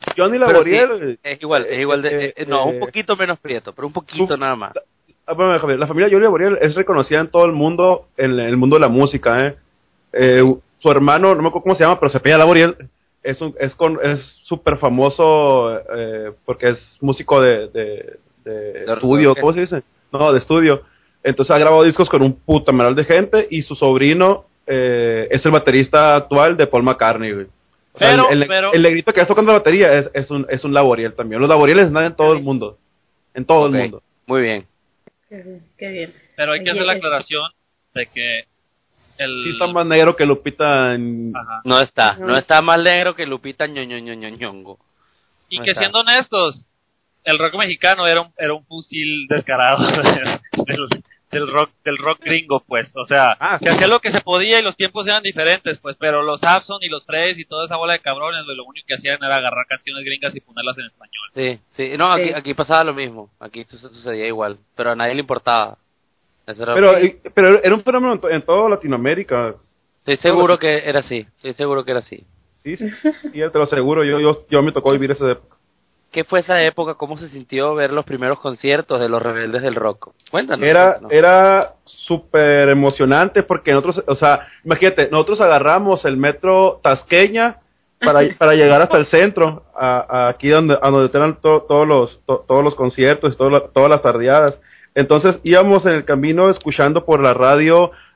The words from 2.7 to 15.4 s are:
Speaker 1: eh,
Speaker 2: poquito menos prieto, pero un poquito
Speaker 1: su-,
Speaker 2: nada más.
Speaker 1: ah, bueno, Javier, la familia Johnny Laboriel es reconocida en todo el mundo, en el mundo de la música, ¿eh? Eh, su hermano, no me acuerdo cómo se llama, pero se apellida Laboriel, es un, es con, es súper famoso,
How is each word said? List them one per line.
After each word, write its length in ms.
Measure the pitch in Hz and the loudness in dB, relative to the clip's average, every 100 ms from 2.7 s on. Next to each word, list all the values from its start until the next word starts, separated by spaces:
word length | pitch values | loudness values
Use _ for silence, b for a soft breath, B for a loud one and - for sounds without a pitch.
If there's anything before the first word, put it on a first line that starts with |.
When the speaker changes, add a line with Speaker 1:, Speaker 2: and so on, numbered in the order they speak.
| 123 | -4
Speaker 1:
eh, 40 | |
Speaker 2:
poquito 360 | 123 214 208 196 | -8 -8 -6 -4
menos 240 | 180 170 | -4 -6
prieto, 340 | 147 117 104 | -8 -12 -12
pero 140 | 110 143 | -14 -12
un 60 | |
poquito 340 | 170 - 156 185 | -12 -12 -6 -4
Speaker 1:
su-, 100 | 139 | -2
Speaker 2:
nada 180 | 135 120 | -4 -6
más. 180 | 98 - _ _ _ _ - | -8 -14 _ _ _ _ -10
Speaker 1:
ah, 80 | |
bueno, 240 | 165 185 165 | -2 0 0
Javier, 220 | 151 131 | 0 -2
la 80 | 147 | -2
familia 220 | 156 202 | 0 2
Johnny 120 | 196 | 4
Laboriel 340 | 208 160 190 196 | 2 2 0 0
es 140 | 156 165 | -2 -2
reconocida 440 | 190 160 127 151 | -2 0 0 -2
en 80 | 160 | 0
todo 160 | 170 170 | 2 2
el 80 | |
mundo, 540 | 151 151 170 185 180 - - | 2 -2 2 2 0 -4 -4
en 220 | 131 123 | -2 -2
el 180 | 117 123 | -2 0
mundo 180 | 131 156 | 4 4
de 40 | |
la 60 | 135 | 4
música, 580 | 123 139 135 120 120 143 | 2 0 0 0 0 -2
¿eh? 80 | 139 _ _ _ _ - | -6 _ _ _ _ -10
Eh, 300 | - 127 127 131 127 _ _ | 0 4 6 4 2 _ _
su 140 | 156 | 2
hermano, 420 | 139 143 156 190 170 | 4 4 4 4 2
no 60 | |
me 60 | 160 | 0
acuerdo 160 | 165 | -2
cómo 120 | 185 185 | -2 2
se 80 | |
llama, 160 | 160 175 | 2 2
pero 100 | 147 | 0
se 80 | 131 | 0
apellida 200 | 143 156 | 2 4
Laboriel, 380 | 160 165 170 - 131 _ _ _ | 6 6 4 0 -18 _ _ _
es 180 | - - | -10 -10
un, 140 | 156 - | -10 -6
es 160 | 135 - | -8 -2
con, 240 | 165 156 | -2 0
es 180 | 143 143 131 - | -4 -4 -8 -20
súper 340 | - 165 160 147 | -10 -6 -4 -2
famoso, 1000 | 139 123 139 139 160 151 | -2 2 0 2 2 4